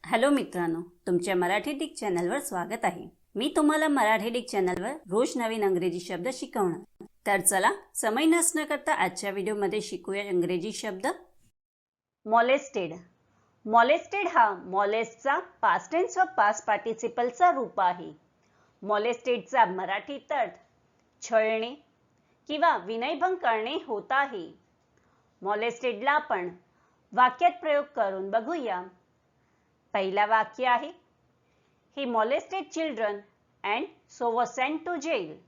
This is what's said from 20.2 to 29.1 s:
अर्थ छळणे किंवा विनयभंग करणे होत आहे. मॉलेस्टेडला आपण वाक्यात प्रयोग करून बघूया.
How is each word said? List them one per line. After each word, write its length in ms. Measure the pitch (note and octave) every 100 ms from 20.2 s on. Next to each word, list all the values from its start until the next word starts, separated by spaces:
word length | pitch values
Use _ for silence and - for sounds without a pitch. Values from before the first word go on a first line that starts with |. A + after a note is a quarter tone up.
| _
अर्थ 220 | D4 G3+ - _ _ _ _ _ _
छळणे 540 | - A3 A3 A3 A#3 C#4+ _ _ _ _ _ _ -
किंवा 300 | D4+ E4 A#3+
विनयभंग 580 | F3 A3+ B3+ C#4+ F4+
करणे 420 | F#4 A#3+ A3 A3+ D#4+ -
होत 200 | G#3 F#3
आहे. 480 | C4 C#4 A3 E3 - _ _ _ _ _ _ _ _
मॉलेस्टेडला 680 | F#3+ G#3+ A#3 A#3 B3+ G3+ C4
आपण 380 | D4 D4 G#3 F3+ F3+ _ _ _ _ _
वाक्यात 380 | A3+ B3+ B3 F4
प्रयोग 340 | F4+ D#4 C#4+
करून 440 | C#4+ - G3+ F#3+ G3
बघूया. 540 | A3+ A3+ E4+ A#3 F3+ F#3+ _ _